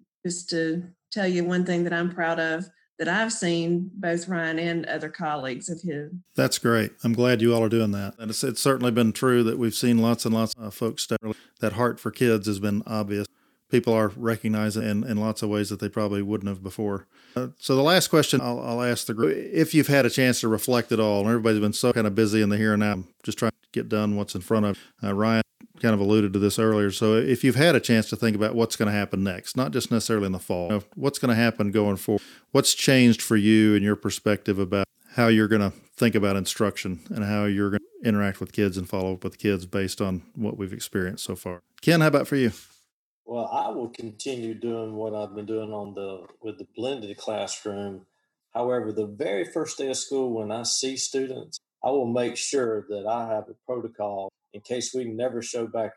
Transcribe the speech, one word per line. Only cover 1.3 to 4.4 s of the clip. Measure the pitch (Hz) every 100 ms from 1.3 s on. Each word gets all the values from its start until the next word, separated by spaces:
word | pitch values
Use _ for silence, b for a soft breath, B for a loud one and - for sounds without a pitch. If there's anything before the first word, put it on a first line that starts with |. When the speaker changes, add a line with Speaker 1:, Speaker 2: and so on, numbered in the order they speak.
| 175
Speaker 1:
one | 175 180 180
thing | 175 175
that |
I'm | 170 175
proud | 180 165 165
of | 160 160 190 _ _ -
that | 160
I've | 196 226
seen | - 175 170 170 175 185
both | - 180 170 175
Ryan | 175